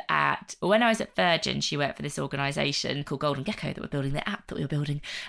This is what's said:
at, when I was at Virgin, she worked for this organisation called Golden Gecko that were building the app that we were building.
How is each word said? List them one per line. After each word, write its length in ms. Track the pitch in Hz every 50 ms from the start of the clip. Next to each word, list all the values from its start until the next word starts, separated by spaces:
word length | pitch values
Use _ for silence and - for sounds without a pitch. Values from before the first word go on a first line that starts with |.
| -
at, 480 | - 160 147 143 143 - - - - - -
when 200 | - 180 208 220
I 60 | 240
was 140 | 226 220 220
at 120 | - - -
Virgin, 460 | - 185 175 165 165 - - - 143
she 160 | - - 151
worked 220 | 143 143 127 -
for 60 | - -
this 140 | 147 -
organisation 840 | 156 143 135 139 139 139 139 143 147 143 143 139 - - - 135 143 143
called 160 | - 147 135
Golden 240 | 151 147 139 131 131
Gecko 300 | 220 208 - 160 - -
that 80 | -
were 80 | - -
building 240 | - 139 135 139 143
the 140 | - - -
app 180 | - - -
that 80 | - -
we 60 | -
were 80 | 151 139
building. 320 | 151 147 147 147 143 151 - - - - -